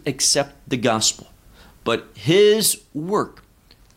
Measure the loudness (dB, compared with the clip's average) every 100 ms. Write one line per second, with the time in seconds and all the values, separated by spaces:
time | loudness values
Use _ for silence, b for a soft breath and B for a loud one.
0 | -8 -4 -2 0 -2 -8 -8 -2 0 0
1 | -2 -4 -10 -20 -20 b b b -4 -4
2 | -4 -10 0 4 6 4 0 -4 _ -10
3 | -4 -4 -4 -10 _ _ _ _ _